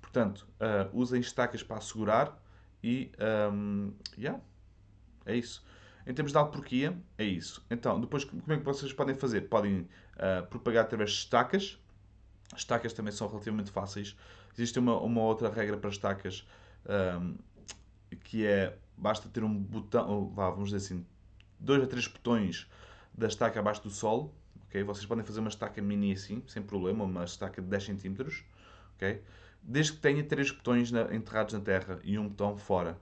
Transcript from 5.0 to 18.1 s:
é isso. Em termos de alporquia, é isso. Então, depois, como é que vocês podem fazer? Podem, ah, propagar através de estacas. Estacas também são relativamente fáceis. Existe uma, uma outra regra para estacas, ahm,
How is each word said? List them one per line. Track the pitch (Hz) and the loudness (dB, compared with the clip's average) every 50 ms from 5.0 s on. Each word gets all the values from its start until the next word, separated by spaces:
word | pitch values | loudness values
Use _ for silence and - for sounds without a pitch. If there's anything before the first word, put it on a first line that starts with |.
| - - - - - | -20 -20 -20 -14 -6
é | 98 110 | -2 -2
isso. | 120 117 - - - - - - - - - - - - | -2 -2 -4 -12 -14 -16 -20 -20 -20 -20 -20 -20 -14 -10
Em | - 127 | -6 -4
termos | 131 143 143 | -2 -2 4
de | 139 | 6
alporquia, | 156 147 147 - 143 - - 123 127 139 160 180 175 - - - | 4 4 4 0 -8 -6 0 2 2 2 2 -2 -4 -10 -14 -4
é | - 110 | -2 0
isso. | 104 92 82 - - - - - - | 0 0 -2 -4 -8 -14 -14 -6 -4
Então, | 120 120 - 127 98 - | -4 0 0 0 0 0
depois, | 120 - - 139 - | 0 -2 -2 -4 -4
como | - - 127 - | -4 -10 -8 0
é | 147 156 | 0 0
que | 131 123 | 0 2
vocês | 139 139 139 143 131 | -2 -2 -2 -4 -8
podem | - - 143 135 135 | -2 -2 0 0 0
fazer? | 135 143 127 113 - 101 98 | 0 0 0 0 0 0 2
Podem, | 117 107 101 101 98 92 87 - - - - - - | 2 2 4 4 0 0 -2 -6 -14 -20 -20 -18 -6
ah, | - - 95 95 90 87 - | -2 0 0 2 0 -2 -6
propagar | - 117 - 123 113 117 110 | -10 -2 -2 4 6 6 4
através | 110 120 107 104 104 | 4 2 0 0 0
de | - | 0
estacas. | - - - - 120 131 - - 202 196 - - - - - - - - - - - - - - - - - - | -2 -2 4 4 4 4 4 2 0 0 -2 -10 -14 -20 -20 -20 -20 -20 -20 -20 -20 -20 -20 -20 -20 -20 -18 -12
Estacas | - - - 120 117 117 113 - | -12 -2 0 0 0 0 -2 -4
também | - 107 104 | -4 -6 -4
são | 104 - 110 | -4 -4 -4
relativamente | 98 110 104 104 113 107 107 101 101 | -4 -4 -6 -4 -2 -2 -2 -2 -2
fáceis. | - 98 98 98 - 104 101 101 - - - - - - - - - | -2 -4 -4 -2 -6 -6 -8 -8 -10 -16 -20 -20 -20 -20 -20 -16 -4
Existe | - 120 117 - 127 | -4 -4 0 2 4
uma, | 123 123 117 - | 4 4 4 4
uma | - 113 117 117 | 2 2 2 4
outra | 110 110 110 110 117 107 | 4 4 4 4 2 0
regra | 104 113 107 104 104 | 2 0 0 0 0
para | 101 101 101 | -2 -2 -4
estacas, | 98 101 - 101 98 101 - 95 95 - - - - - - - - - - | -4 -2 -2 -2 -2 -2 -4 -8 -8 -8 -12 -16 -20 -20 -20 -20 -20 -16 -6
ahm, | - 101 101 92 92 87 87 90 87 - - - - - - - - - - - - - - - - | 0 2 2 2 2 2 -2 -2 -4 -6 -8 -12 -18 -20 -20 -18 -18 -18 -18 -20 -20 -20 -20 -18 -18